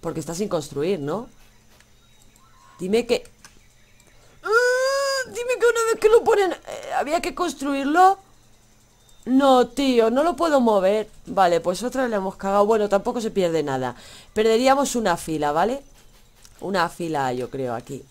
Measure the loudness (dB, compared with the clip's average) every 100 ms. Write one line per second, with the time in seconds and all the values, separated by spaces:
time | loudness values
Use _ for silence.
0 | -8 -8 -10 -6 -4 -4 -6 -6 -4 -4
1 | -4 -6 -8 -20 -20 _ _ _ _ _
2 | _ _ -20 _ _ -20 -20 -12 -2 -2
3 | 0 -4 -4 _ -20 -20 _ _ _ _
4 | _ -20 -20 -12 0 2 4 2 0 0
5 | -2 -4 -6 -8 -4 2 2 2 0 2
6 | 4 4 4 2 2 -2 -10 -14 -6 -4
7 | -2 -2 -4 -6 -6 -4 -6 -4 0 4
8 | 4 4 -8 _ _ _ _ _ _ _
9 | _ _ 0 2 6 4 2 0 2 2
10 | 2 2 0 0 2 2 4 2 2 0
11 | -4 -14 -8 2 2 2 0 -4 -4 -4
12 | -2 -2 -4 -6 -2 2 4 2 2 0
13 | 0 -4 -4 -2 0 0 -2 -4 -4 -8
14 | -18 -20 -10 -2 2 4 4 2 2 -2
15 | -2 -2 -4 -4 -2 0 0 -2 -10 -20
16 | -20 -20 -20 _ -20 -14 -6 -2 -2 -4
17 | -6 -4 -4 -4 -8 -8 -6 -8 -10 -16
18 | -16